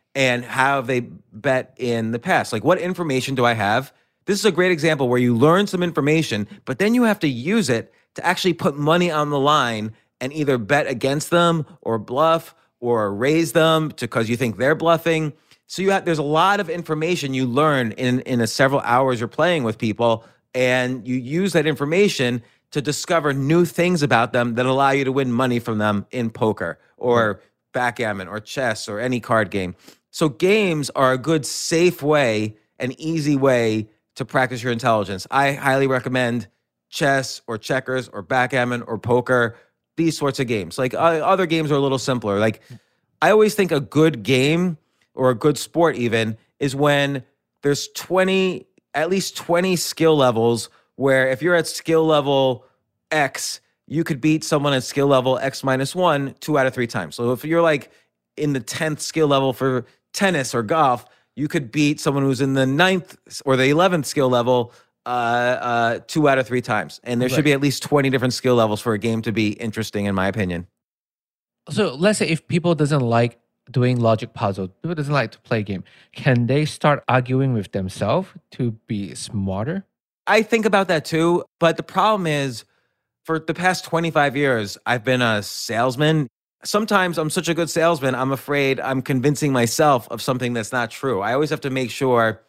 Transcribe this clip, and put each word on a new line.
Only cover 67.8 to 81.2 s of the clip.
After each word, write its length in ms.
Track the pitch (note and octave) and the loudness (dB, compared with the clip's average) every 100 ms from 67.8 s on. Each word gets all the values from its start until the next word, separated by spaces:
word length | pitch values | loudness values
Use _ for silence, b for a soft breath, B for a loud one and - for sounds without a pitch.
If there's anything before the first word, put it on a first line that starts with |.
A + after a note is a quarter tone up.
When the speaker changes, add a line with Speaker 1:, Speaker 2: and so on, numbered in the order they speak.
Speaker 1:
twenty 280 | - C#3+ C3+ | 0 2 2
different 240 | B2+ B2 | 0 -2
skill 200 | A#2 B2+ | -2 2
levels 260 | A#2+ A2 G#2 | 2 2 0
for 120 | A#2+ | -2
a 60 | G#2+ | -2
game 240 | A2+ A2+ | -2 -2
to 100 | A#2 | -2
be 180 | A2 G#2+ | 0 -2
interesting, 520 | G2+ A2+ G#2+ G#2 G#2+ | -2 -8 -6 -6 -4
in 100 | G2+ | -2
my 140 | F#2+ F#2+ | 0 -2
opinion. 380 | A2 F#2 F2 F2 _ _ _ _ _ _ _ _ _ - | -2 -4 -4 -8 _ _ _ _ _ _ _ _ _ -8
Speaker 2:
So 240 | D3+ F#3+ | -2 -2
let's 240 | C3 F#3+ G#3 | 2 0 2
say 100 | G3 | 0
if 180 | D#3+ - | -2 -2
people 280 | F3 E3+ | -2 0
doesn't 260 | D#3 C#3+ D3 | 2 2 2
like 380 | A#2+ A#2 A#2+ - _ _ _ | 2 2 2 -2 _ _ _
doing 300 | B2 B2 B2 | 0 2 2
logic 340 | A2+ A2 A#2 | 2 2 -2
puzzle, 340 | - G#2 F#2+ F#2 | -4 -4 -2 -8
people 260 | _ D#3+ | _ -10
doesn't 200 | E3 C#3+ | -6 -2
like 160 | C#3+ A2 | -2 -2
to 80 | - | -8
play 240 | - A2+ | -4 -4
game, 220 | G#2 F#2+ - b b | -2 -6 -10 b b
can 340 | - - A#2+ A#2+ | -4 0 2 2
they 180 | C#3 | 0
start 380 | D3+ - D#3 C#3+ - | -2 0 0 0 2
arguing 460 | B2+ B2 C3 C3+ | 0 2 0 0
with 180 | A#2 F#2 | 0 -4
themselves 560 | G2+ F#2 - G2+ D#3 F#3+ - _ | -6 -6 -4 -2 -2 -2 -14 _
to 200 | - A#2+ A2 - | -6 -6 -6 -8
be 280 | G#2 F#2+ | -8 -6
smarter? 720 | - - G#2+ F#2+ F#2+ A#2+ G3 - _ _ _ - | -10 -10 -6 -4 -4 -4 -6 -10 _ _ _ 2
Speaker 1:
I 160 | G#3+ | 2
think 240 | A3 A3+ G#3+ | 2 0 2
about 220 | G3 F#3+ | 2 2
that 160 | D#3+ | -2
too, 400 | - E3 | -2 0